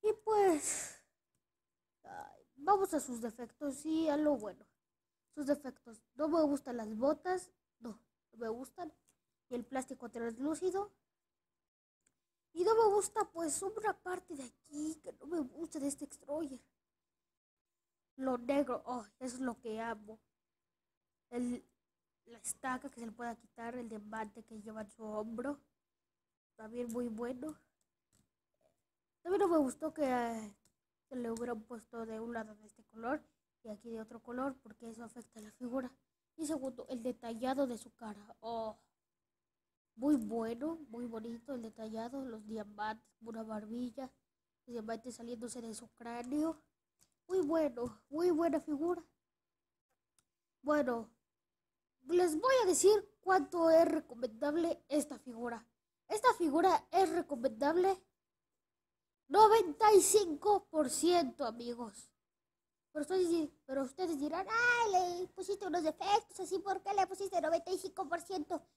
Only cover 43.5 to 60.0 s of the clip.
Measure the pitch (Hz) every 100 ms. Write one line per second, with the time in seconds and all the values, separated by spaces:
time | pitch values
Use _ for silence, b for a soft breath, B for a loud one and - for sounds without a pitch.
43.5 | 214 214 240 247 226 262 _ _ _ _
44.5 | _ - 240 220 226 247 233 233 240 233
45.5 | 254 226 220 240 _ 233 233 240 294 320
46.5 | 320 _ _ _ _ _ _ _ 370 294
47.5 | 330 302 240 247 - _ 294 359 311 339
48.5 | 294 302 285 330 349 - _ _ _ _
49.5 | _ _ _ _ _ _ _ _ _ _
50.5 | _ 262 294 254 233 214 _ _ _ _
51.5 | _ _ _ _ _ 254 349 359 311 494
52.5 | 523 403 339 370 415 - _ - 381 -
53.5 | 349 330 320 339 320 - 240 240 220 294
54.5 | 311 339 - _ 294 285 277 - 226 240
55.5 | 233 - _ _ _ _ 427 494 - 339
56.5 | 285 381 339 - 349 370 339 - 269 254
57.5 | 220 277 339 370 381 _ _ _ _ _
58.5 | _ _ _ _ _ _ _ _ 294 440
59.5 | 453 370 294 427 415